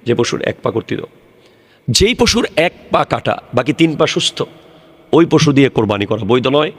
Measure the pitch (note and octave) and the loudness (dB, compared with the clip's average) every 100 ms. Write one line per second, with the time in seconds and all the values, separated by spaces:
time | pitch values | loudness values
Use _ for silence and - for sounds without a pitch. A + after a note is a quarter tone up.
0 | - A#2+ A#2 B2 - - B2+ A2+ - - | -2 -2 0 -2 -4 -4 -4 -4 -6 -10
1 | - _ _ _ _ _ _ _ - A#2 | -10 _ _ _ _ _ _ _ -4 0
2 | G3 B3+ A#3+ A3+ - - E3+ - - - | 0 2 0 0 -2 -2 -2 -4 -4 -2
3 | D3 A#2+ - - - A2+ B2+ D3 E3 D3+ | -2 -2 -2 -6 -4 -4 -2 0 0 2
4 | D#3 - - - - - - - _ _ | -2 0 -4 -6 -10 -10 -20 -20 _ _
5 | _ D3 E3 D#3+ D3+ C3+ C3+ - G#2+ G2+ | _ 2 4 4 2 4 2 2 -2 -2
6 | G2+ G#2+ G2+ B2 B2 C#3+ D3+ | -2 -4 0 0 2 0 -2